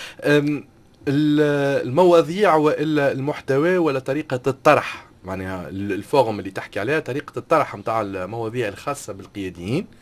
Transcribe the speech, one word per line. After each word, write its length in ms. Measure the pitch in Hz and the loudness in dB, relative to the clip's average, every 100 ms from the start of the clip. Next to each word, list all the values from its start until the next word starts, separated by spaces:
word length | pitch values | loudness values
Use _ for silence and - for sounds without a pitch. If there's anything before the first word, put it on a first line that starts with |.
| - - | -16 -4
أم، 400 | 143 147 147 143 - _ _ _ 147 | 2 2 2 -4 -8 _ _ _ -2
ال-، 760 | 139 151 147 147 147 139 135 127 | 0 2 2 2 2 0 -2 0
المواضيع 680 | 147 180 170 151 185 196 | 4 6 6 4 2 4
وإلا 580 | 156 151 143 151 147 139 | 4 4 0 0 0 0
المحتوى 680 | 127 139 - - 135 165 185 | 0 -4 -6 -2 0 2 2
ولا 200 | 160 135 | 0 -2
طريقة 420 | 131 143 151 127 135 | -4 -6 -4 -4 -4
الطرح، 600 | 127 156 131 - - - _ | 2 6 6 2 -10 -18 _
معناها 440 | 92 95 95 92 73 | -10 -8 -6 -8 -8
ال-، 240 | 95 101 | -8 -6
الفورم 460 | 98 - 143 113 104 | -6 0 2 2 0
اللي 120 | 95 | -6
تحكي 300 | 92 - 101 | -10 -8 -6
عليها، 200 | 107 156 | -2 -2
طريقة 320 | - 139 - 123 | -4 -8 -8 -12
الطرح 400 | - 160 - 101 | 0 2 2 -4
متاع 240 | 107 113 | -4 -2
المواضيع 680 | 104 95 92 117 110 123 107 | -2 -6 -8 -6 -6 -4 -6
الخاصة 440 | 92 147 139 - | -6 -8 -8 -10
بالقياديين 720 | 98 92 104 95 85 90 147 240 - | -14 -14 -10 -10 -8 -4 -4 -6 -16